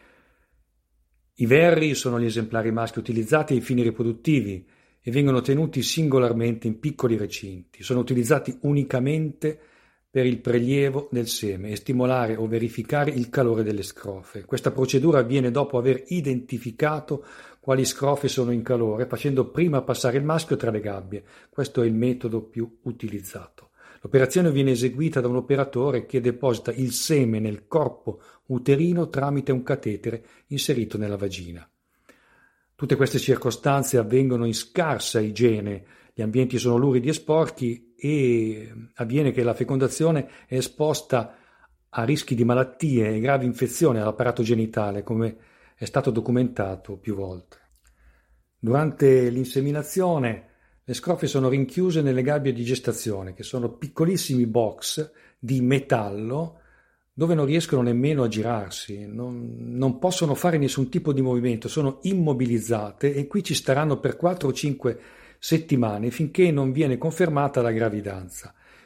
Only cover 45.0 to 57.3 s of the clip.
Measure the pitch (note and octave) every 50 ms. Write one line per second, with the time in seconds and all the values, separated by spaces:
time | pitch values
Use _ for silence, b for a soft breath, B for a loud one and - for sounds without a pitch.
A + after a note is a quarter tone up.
45 | G2 - A2+ A2 A2+ A2+ A2 b b b b b b b b b A2+ - - C#3
46 | C3 C3+ A2+ A2+ - - A#2+ B2 B2+ B2 - - G2+ F#2+ F#2+ F#2+ - - G2 F#2
47 | - A2+ G#2 G2 G2 F#2 F#2 F2+ F2+ _ - - _ _ _ _ _ _ _ _
48 | _ _ _ _ _ _ _ _ _ _ _ _ - A2 B2 C#3+ D#3 D3+ - -
49 | C#3+ C3+ C3 C3 B2 A#2+ A#2+ B2+ C3 B2 - C3+ C3+ C#3+ D3 D3+ C#3+ - - F#3+
50 | F#3 F3+ E3+ D3 B2+ A#2 G#2+ F#2+ b b b b b b b b _ - A#2+ -
51 | - F3 F3 F3 E3+ C3 - C#3 C3 B2+ C3+ C#3 C3+ - - F3 F#3 F#3 D#3+ D#3+
52 | D3 C3+ B2+ B2+ B2+ C#3 D3 D3 C#3 C#3 A#2+ A#2 A#2+ A#2 C3 B2+ - A#2+ A2+ -
53 | - A2+ G2+ F#2+ F#2 F#2 F#2 - G#2+ - - B2+ A#2+ A#2 A#2+ - - C3+ - -
54 | D#3+ E3+ F#3+ E3+ - - C3+ B2 A#2+ A2+ A2 A#2+ A2+ G#2 - - - - - D#3
55 | D#3 - b b b b b b - A#2 C3+ C3 B2 B2 C#3 C#3+ - - C#3 A2+
56 | G#2 G2+ G2 G#2 A2 A2+ C3 D3+ E3 E3 b b b b b b b b b b
57 | b b _ B2+ D#3 E3+